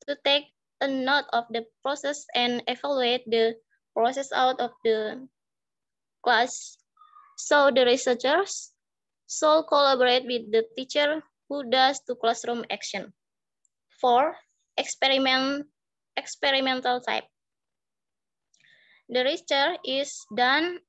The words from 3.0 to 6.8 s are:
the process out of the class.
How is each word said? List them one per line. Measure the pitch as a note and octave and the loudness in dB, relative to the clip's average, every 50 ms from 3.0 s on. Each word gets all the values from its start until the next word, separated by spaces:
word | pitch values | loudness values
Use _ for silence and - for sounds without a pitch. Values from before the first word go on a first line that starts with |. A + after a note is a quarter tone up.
| B3 A#3+ B3 B3+ B3+ A3+ | 0 0 -2 -2 -4 -2
the | A#3 A3+ A3+ A3+ A3+ A3+ _ _ _ _ _ _ _ | 0 0 0 0 -2 -6 _ _ _ _ _ _ _
process | A3+ A#3 B3 C4 C4+ C#4 - | 0 0 0 0 -4 -8 -4
out | C4 C4 B3+ C4 C4 C4 | -2 0 0 0 0 -2
of | B3 A#3 - _ - | -6 -6 -8 _ -2
the | A3+ A3 A3 G#3+ G#3+ - B3+ C4 - _ _ _ _ _ _ _ _ _ _ _ _ _ _ _ _ _ _ | 0 0 0 -2 -6 -8 -12 -16 -20 _ _ _ _ _ _ _ _ _ _ _ _ _ _ _ _ _ _
class. | - B3 A#3 A3 B3 B3 - - - - - _ | 0 2 2 2 2 0 -4 -12 -16 -18 -20 _